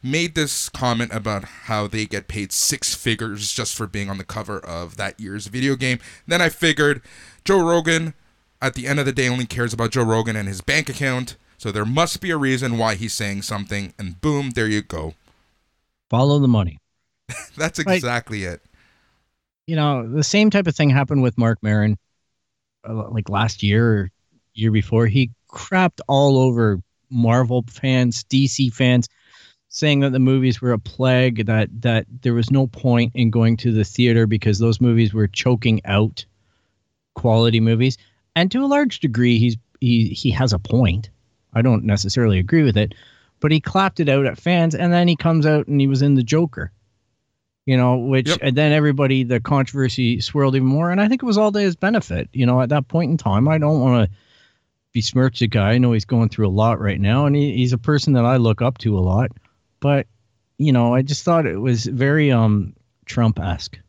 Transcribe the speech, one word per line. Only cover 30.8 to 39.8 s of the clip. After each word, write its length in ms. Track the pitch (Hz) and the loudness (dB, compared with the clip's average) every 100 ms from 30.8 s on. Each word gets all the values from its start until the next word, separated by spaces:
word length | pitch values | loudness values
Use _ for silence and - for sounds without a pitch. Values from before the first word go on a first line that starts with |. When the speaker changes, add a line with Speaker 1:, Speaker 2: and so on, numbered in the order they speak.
| - - 127 127 127 113 110 | -4 -2 2 4 2 0 0
Speaker 2:
that, 240 | 110 104 117 | 0 0 -2
that 240 | 120 113 - 123 | -2 0 -2 -6
there 100 | 127 | -2
was 160 | 120 117 | 0 2
no 160 | 135 131 | 2 0
point 440 | - 131 120 117 127 | -2 0 2 0 0
in 140 | 117 | 0
going 260 | 113 113 113 | 2 2 2
to 140 | 120 | 0
the 120 | 110 | 0
theater 420 | 104 - 123 117 110 | -2 0 2 4 2
because 320 | 107 110 101 | 0 0 0
those 240 | 117 107 | 0 2
movies 320 | 123 113 110 | 2 2 2
were 140 | 110 101 | 0 -2
choking 580 | - 127 120 117 110 - | -2 -2 0 2 0 0
out 400 | 101 110 - - _ _ _ _ _ _ _ _ | 0 0 -4 -20 _ _ _ _ _ _ _ _
quality 460 | - 120 113 117 113 | -6 0 2 2 2
movies. 380 | 113 113 131 - _ _ _ - | 2 2 0 -2 _ _ _ -2
And 160 | 185 | 0
to 120 | 247 | 0
a 20 | 277 | 0
large 340 | 285 294 - | 2 0 -2
degree, 380 | 147 113 123 120 | -4 0 2 4
he's, 180 | 120 113 _ | 2 -2 _
he, 300 | _ | _